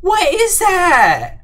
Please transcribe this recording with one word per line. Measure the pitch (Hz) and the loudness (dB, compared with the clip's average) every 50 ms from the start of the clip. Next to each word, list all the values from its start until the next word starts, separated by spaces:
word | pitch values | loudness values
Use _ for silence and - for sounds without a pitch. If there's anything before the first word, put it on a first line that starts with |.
What | 339 370 427 427 392 294 | 0 0 0 0 0 -2
is | - 440 453 453 - - | 0 0 0 0 0 0
that? | 453 415 381 359 349 349 - 165 165 170 - - - - - - | 0 0 0 2 2 2 4 4 4 2 2 -2 -4 -12 -14 -20